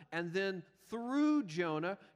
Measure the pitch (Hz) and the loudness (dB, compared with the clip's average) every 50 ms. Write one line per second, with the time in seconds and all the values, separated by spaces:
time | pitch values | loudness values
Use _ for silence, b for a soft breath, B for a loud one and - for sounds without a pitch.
0 | 160 B - 165 170 170 165 190 196 196 190 185 165 - _ _ _ - - 233 | -16 B -4 -4 -4 -2 -2 -2 0 0 -2 -4 -8 -12 _ _ _ -10 -8 -6
1 | 233 240 262 285 294 302 302 294 269 180 151 165 180 165 156 156 160 175 196 - | -4 0 2 4 4 6 4 4 2 0 -2 -2 0 0 0 0 0 -2 -4 -6
2 | B B B | B B B